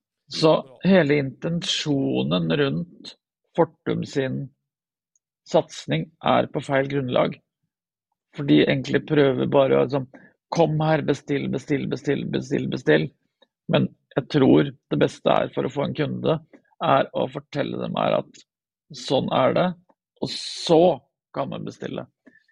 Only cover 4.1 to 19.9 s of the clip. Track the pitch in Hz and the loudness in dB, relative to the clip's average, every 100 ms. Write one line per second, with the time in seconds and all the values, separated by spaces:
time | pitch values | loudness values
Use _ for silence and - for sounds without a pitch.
4.1 | 143 131 135 139 _ _ _ _ _ _ | -4 -4 -4 -10 _ _ _ _ _ _
5.1 | _ _ _ - 170 - - - 156 - | _ _ _ -2 0 0 -6 -6 -6 -6
6.1 | _ - 123 123 151 139 135 139 139 127 | _ 2 2 0 -4 -2 -2 0 -4 -2
7.1 | 123 156 - _ _ _ _ _ _ _ | 0 0 -4 _ _ _ _ _ _ _
8.1 | _ _ - 143 147 143 143 131 131 - | _ _ -6 2 4 4 0 -2 -4 0
9.1 | 151 139 131 131 139 135 135 131 135 127 | 2 2 2 0 2 4 2 2 -2 -6
10.1 | - - _ _ 170 160 151 156 156 139 | -14 -20 _ _ 0 2 2 0 0 0
11.1 | 139 - 139 131 135 - 139 131 135 - | -4 -4 -4 -4 -6 -2 -4 -4 -6 -4
12.1 | - 123 135 131 135 135 131 151 151 156 | -4 -4 -6 -4 -4 -4 -4 2 2 0
13.1 | - _ _ _ _ - - 127 - _ | -10 _ _ _ _ -2 0 0 -6 _
14.1 | - - 151 131 143 143 127 - 151 147 | -8 -2 4 6 6 4 -4 -6 0 0
15.1 | - - - - - 135 139 127 131 139 | 0 0 2 0 -4 -6 -4 -6 -4 -6
16.1 | 123 123 156 - - _ - 165 135 - | -4 -2 -2 -6 -20 _ -6 0 2 0
17.1 | 131 127 147 - 143 120 85 60 - 55 | -4 -6 -6 -10 -6 -6 -6 -6 -2 0
18.1 | 53 - - _ _ _ _ - 143 - | 0 -2 -12 _ _ _ _ -20 -12 -2
19.1 | 131 - 156 131 - 180 175 _ | -2 0 2 2 2 0 -4 _